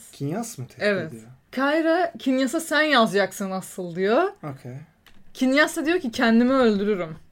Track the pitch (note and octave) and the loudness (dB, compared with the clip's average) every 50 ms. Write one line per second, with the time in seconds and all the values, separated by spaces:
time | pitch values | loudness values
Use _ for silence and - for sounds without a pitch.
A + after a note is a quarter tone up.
0 | - - - - C#3 C#3+ E3+ A3 A#3 A#3 - - B2 - - - G3 G#3 G3+ F3+ | -16 -20 -12 -8 -6 -6 -4 -6 -8 -8 -10 -12 -14 -14 -8 -4 -2 0 0 -2
1 | D#3+ D#3+ A#2 A2 A2 A#2+ C3 - _ _ - B3 C4+ C#4+ D4+ E4 D#4 E4 D#4+ F4+ | -4 -6 -10 -14 -16 -20 -20 -20 _ _ -4 -2 0 0 2 2 2 2 2 2
2 | F4 - - A3 - C4+ B3+ C4 C4+ B3 D#4+ D#4+ D#4+ - D#4 D4 D#4 D#4 C#4+ A#3+ | 0 -2 -4 -4 -2 0 0 2 0 0 -2 -4 -4 -2 0 0 2 4 4 4
3 | A3+ F3+ F3 G3+ F#3+ F#3+ - - G3+ F#3+ F#3+ F#3+ F3+ - - - F3+ F3 E3 F3+ | 4 4 2 2 0 0 -2 -6 -6 -6 -6 -8 -8 -10 -10 -10 -10 -8 -4 -2
4 | F#3+ G3+ A3+ D#4 F4+ G4+ - - - D3 C3+ - - B2 B2+ C#3+ D#3+ - _ _ | 0 2 4 4 2 0 -2 -8 -12 -12 -12 -12 -14 -14 -14 -14 -16 -20 _ _
5 | _ - - - - - - - C4 B3+ C4 D4 D#4 - - E4+ C4+ D#4 F4 F4+ | _ -20 -20 -20 -20 -20 -6 -2 0 2 4 4 2 2 0 -2 -2 0 0 0
6 | E4+ A#3 - - C4 A3+ A3+ A3+ B3 B3 C4+ C4+ B3 A3+ G#3 F#3+ G3+ G#3 G#3+ F3+ | -2 -4 -2 0 2 4 6 4 4 4 4 4 4 4 2 2 0 0 -2 -2
7 | F3 D#3+ D#3+ - - - | -4 -8 -10 -14 -20 -20